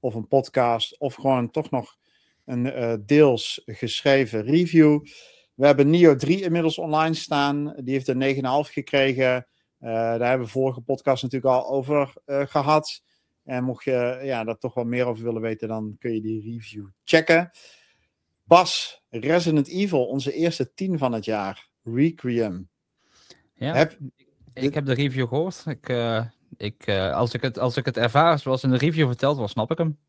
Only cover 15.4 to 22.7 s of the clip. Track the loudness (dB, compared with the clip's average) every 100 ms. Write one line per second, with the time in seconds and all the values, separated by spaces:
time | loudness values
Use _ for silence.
15.4 | -4 -6 -6 -6 -8 -8 -6 -6 -4 -8
16.4 | -8 -12 -12 -16 -18 _ 2 2 4 2
17.4 | 2 -12 -20 -20 _ _ _ _ _ _
18.4 | _ 6 6 -2 -6 -14 _ -8 0 0
19.4 | 2 0 0 -2 0 0 0 -2 -4 -2
20.4 | -2 -2 -8 -6 -4 -2 -2 -4 -4 -4
21.4 | -6 -10 _ _ -8 0 0 0 -4 -2
22.4 | -2 -6 -14